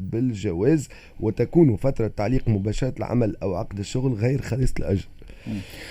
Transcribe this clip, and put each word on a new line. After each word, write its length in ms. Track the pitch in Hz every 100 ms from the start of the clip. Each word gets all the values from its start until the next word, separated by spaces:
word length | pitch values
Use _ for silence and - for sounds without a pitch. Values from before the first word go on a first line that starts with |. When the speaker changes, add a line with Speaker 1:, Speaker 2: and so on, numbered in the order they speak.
Speaker 1:
بالجواز، 880 | 95 113 127 107 98 82 117 160 120 - - -
وتكون 560 | 107 - 120 170 156 101
فترة 300 | 135 - 110 -
تعليق 320 | 104 131 -
مباشرة 460 | 190 190 101 131 -
العمل 380 | - 120 110 -
أو 120 | 98
عقد 240 | 90 - 98
الشغل 340 | 101 127 131
غير 300 | 110 117 135
خالصة 320 | - 120 123 -
الأجر. 300 | - 95 - - - - -
Speaker 2:
مم. 80 | 104 - - -